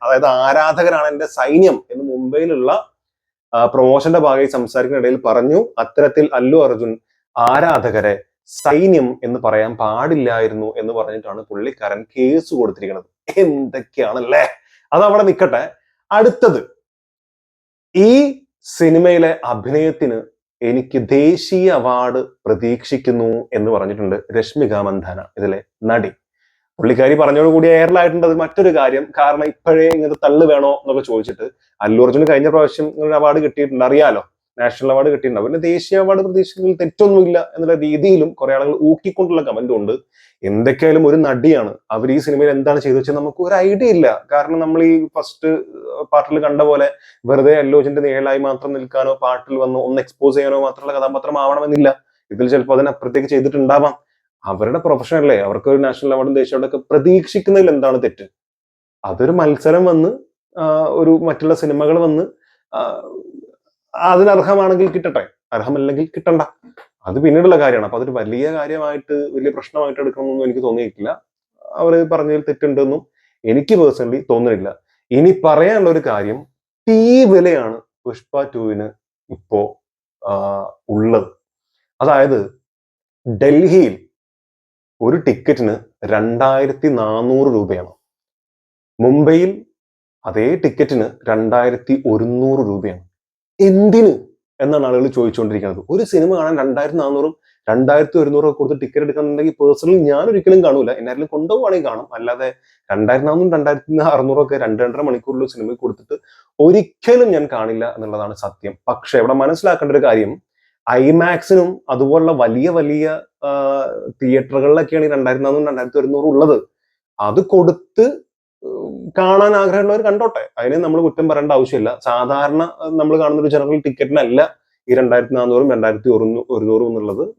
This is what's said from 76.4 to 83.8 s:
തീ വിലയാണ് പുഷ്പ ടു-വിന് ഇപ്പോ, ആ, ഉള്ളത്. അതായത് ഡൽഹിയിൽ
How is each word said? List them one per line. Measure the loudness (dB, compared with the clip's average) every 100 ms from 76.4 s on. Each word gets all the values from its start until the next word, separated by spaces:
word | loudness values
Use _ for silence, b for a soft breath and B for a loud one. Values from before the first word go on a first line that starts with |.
| -14 _ _ _ 0
തീ | 4 6 6
വിലയാണ് | 6 6 4 2 -2 -10 -16 _
പുഷ്പ | -14 -14 _ -8
ടു-വിന് | -6 -6 -6 -6 -10 -14 _ _ _
ഇപ്പോ, | -20 _ -4 -4 -8 _ _ _ _ -8
ആ, | -6 -6 -8 -10 -16 -6
ഉള്ളത്. | -2 2 0 0 -12 _ _ _ _ _ -4
അതായത് | 0 2 2 0 -4 -12 _ _ _ _ _ _ -10
ഡൽഹിയിൽ | 0 4 4 6 4